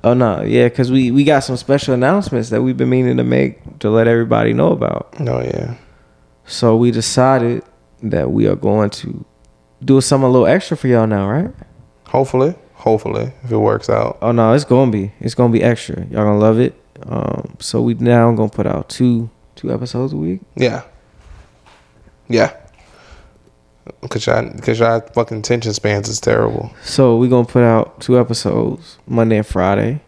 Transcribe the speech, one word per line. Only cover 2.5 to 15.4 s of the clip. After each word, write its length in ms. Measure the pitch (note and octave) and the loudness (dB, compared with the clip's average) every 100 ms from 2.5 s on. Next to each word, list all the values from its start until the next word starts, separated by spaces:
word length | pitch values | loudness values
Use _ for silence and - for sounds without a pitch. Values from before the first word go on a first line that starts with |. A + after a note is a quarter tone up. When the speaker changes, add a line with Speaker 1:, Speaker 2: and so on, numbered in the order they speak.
Speaker 1:
that 100 | A2+ | -2
we've 140 | B2+ B2+ | -2 -2
been 140 | B2+ | 0
meaning 260 | B2+ B2+ B2 | 2 2 0
to 80 | |
make 540 | B2 B2+ C3+ - - - | 0 0 0 -4 -20 -6
to 100 | G#2+ | 0
let 180 | A2 A2+ | 2 2
everybody 440 | A#2 A#2 A2+ A2+ | 2 0 0 0
know 200 | A#2 D#3 | 2 0
about. 420 | C#3+ A2+ G1+ - - | 0 -2 -4 -10 -8
Speaker 2:
Oh, 200 | B2 B2 | -4 -4
yeah. 340 | B2 - G1+ A#2+ - _ _ _ _ _ | -4 -6 -8 -10 -18 _ _ _ _ _
Speaker 1:
So 320 | - - A#2 A2+ | -16 -2 2 4
we 140 | A#2+ | 2
decided 720 | A2+ - - C3 C3+ A#2+ A#2+ - _ _ _ | 0 -2 2 2 2 0 -4 -8 _ _ _
that 280 | A2 F2 C2 | -4 -2 0
we 140 | G#2 A2 | 0 0
are 100 | F#2+ | 0
going 340 | G#2 G#2+ G#2 | 0 0 0
to 340 | - - - - _ _ _ _ _ | -4 -12 -14 -16 _ _ _ _ _
do 160 | C3 C3+ | 2 2
something 260 | C3 C#3 C3 | 4 2 4
a 20 | |
little 160 | B2+ F#2+ | 4 4
extra 280 | F3 - D#3+ | 2 0 -4
for 120 | C3 | 0
y'all 180 | A#2+ A2 | 2 2
now, 220 | G#2 G2 | 0 -2
right? 200 | B2+ F#3 - - _ _ _ - | -2 -4 -10 -20 _ _ _ -4
Speaker 2:
Hopefully. 460 | B2+ C3 B2+ C#3+ F3+ _ | -2 0 0 0 -2 _
Hopefully, 580 | _ - A2 - G#2+ A#2 - | _ 0 0 -2 -6 -6 -10
if 60 | B2 | -4
it 40 | A2 | 0
works 300 | G#2+ G#2+ - | 0 0 0
out. 300 | A2 A2+ - | -2 -2 -4
Speaker 1:
Oh, 120 | A2+ | -2
no, 200 | A#2 A2+ | 2 4
it's 100 | C3 | 2
gonna 260 | C#3+ B2+ C3+ | 2 2 2
be. 220 | G#2+ G2+ - | 0 -6 -8
It's 160 | - | -8
gonna 160 | - | 0